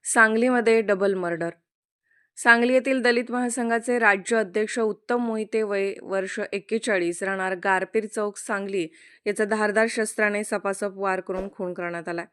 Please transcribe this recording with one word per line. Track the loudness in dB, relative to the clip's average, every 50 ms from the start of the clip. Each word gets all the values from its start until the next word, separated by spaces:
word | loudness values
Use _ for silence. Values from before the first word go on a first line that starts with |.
| _
सांगलीमध्ये | 0 4 4 6 6 4 2 2 4 2 4 4 4 4 4
डबल | 4 2 0 2 2 0 0
मर्डर. | 0 -2 -4 -4 -4 -4 -6 -6 _ _ _ _ _ _ _ _ _ _ _ _ _ _ _ _
सांगली | 0 4 6 6 6 6 4
येथील | 4 2 2 2 0 2
दलित | 4 2 2 2 0 -2
महासंघाचे | -2 -2 -2 -2 -2 -2 -2 0 0 0 0 0 2 4
राज्य | 6 6 6 4 0 0 0
अध्यक्ष | 0 0 0 0 -2 -2 -2 -2 -2
उत्तम | -2 -2 -2 _ _ -2 -2 -2
मोहिते, | 0 -2 -2 -4 -4 -2 -2 -2
वय | -2 0 -2 -2 -2 -2 -4 -8
वर्ष | -8 -4 -4 -4 -4 -4 -6 -8 -6 -4
एक्केचाळीस, | -6 -8 -4 -4 -4 -4 0 0 0 2 0 0 -2 -4
राहणार | -4 -4 -2 -2 -2 -4 -4 -2 0
गारपीर | 0 0 0 0 0 -2 -2 -2
चौक, | -2 -6 -4 -4 -4 -6
सांगली, | -10 -6 -6 -4 -4 -4 -4 -4 -4 -4 -4 -8 -20 -20 -20 -20 _ _
याचा | -4 -2 -2 0
धारदार | 0 2 0 0 2 2 2 2 2
शस्त्राने | 0 -2 -4 -4 0 0 0 0 0 -2 -4
सपासप | -4 -6 -4 -2 -4 -4 -2 -6 -6 -6
वार | -4 -2 -2 -2 -2
करून | -4 -6 -6 -6 -6 -8
खून | -8 -8 -8 -6
करण्यात | -6 -6 -6 -6 -6 -8 -8 -6
आलाय. | -8 -8 -8 _